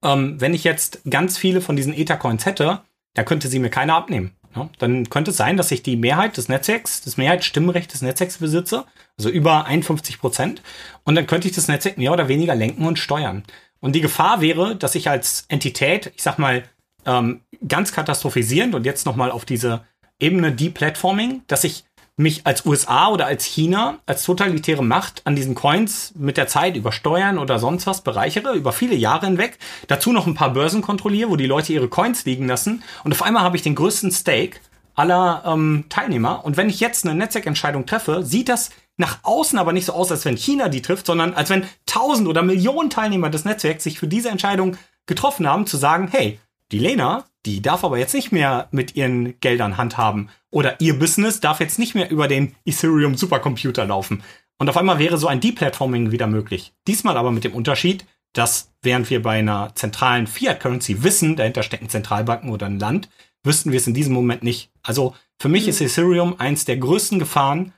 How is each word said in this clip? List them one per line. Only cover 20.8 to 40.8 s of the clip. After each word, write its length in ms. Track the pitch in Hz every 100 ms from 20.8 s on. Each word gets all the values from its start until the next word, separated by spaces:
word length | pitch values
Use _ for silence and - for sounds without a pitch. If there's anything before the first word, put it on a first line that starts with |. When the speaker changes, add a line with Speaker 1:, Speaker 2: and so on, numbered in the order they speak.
| 147 151 185 196 233 262 -
Speaker 1:
dass 180 | -
ich 200 | - - - _ _ -
mich 280 | 156 156
als 220 | - 143 -
U 60 |
S 160 | 143 -
A 200 | 123 185
oder 180 | 214 135
als 180 | 143
China, 540 | - - 160 190 240 -
als 200 | - 175
totalitäre 580 | - 180 202 160 156 151
Macht 400 | 123 143 185 -
an 120 | - 143
diesen 180 | 135
Coins 580 | 123 143 156 220 - - -
mit 200 | 143 139
der 120 | 131
Zeit 280 | 147 175 160
über 140 | 110
Steuern 480 | 107 - 170 196 190
oder 220 | 135 123
sonst 260 | 120 175 -
was 160 | 190
bereichere, 500 | - 101 131 151 240
über 180 | 226 135
viele 240 | - 247 190
Jahre 300 | 110 151 196
hinweg, 320 | 180 226 - - - -
dazu 260 | 143 -
noch 140 | 240 170
ein 80 |
paar 180 | 160 139
Börsen 300 | 131 151 202
kontrolliere, 480 | 202 202 208 202 226
wo 60 | 170
die 100 | 135
Leute 260 | 135 151
ihre 160 | 156 123
Coins 360 | - 214 240
liegen 240 | - 127 131
lassen 340 | 127 - 226 - -
und 80 | 151
auf 100 | 147
einmal 220 | 196 226
habe 120 | 180 175
ich 60 |
den 140 | 156 151
größten 340 | 170 214 196
Stake 480 | 180 - 127 180 - _ _ _ -
aller, 480 | 156 180 185 165 -
ähm, 380 | 160 156 151 147
Teilnehmer. 560 | - 247 135 117 170
Und 120 | 151 143
wenn 120 | 208
ich 120 | 202
jetzt 260 | 226 226 180
eine 80 |
Netzwerkentscheidung 720 | 156 220 220 175 147 147 139 123
treffe, 380 | 220 214 160
sieht 240 | 175 175 254
das 220 | 247 - - _ _
nach 240 | 170 -
außen 360 | - - 302 220
aber 140 | 170
nicht 140 | 175 180
so 60 |
aus, 180 | 165 180
als 140 | 160
wenn 120 | 151 120
China 320 | - 277 220
die 140 | 135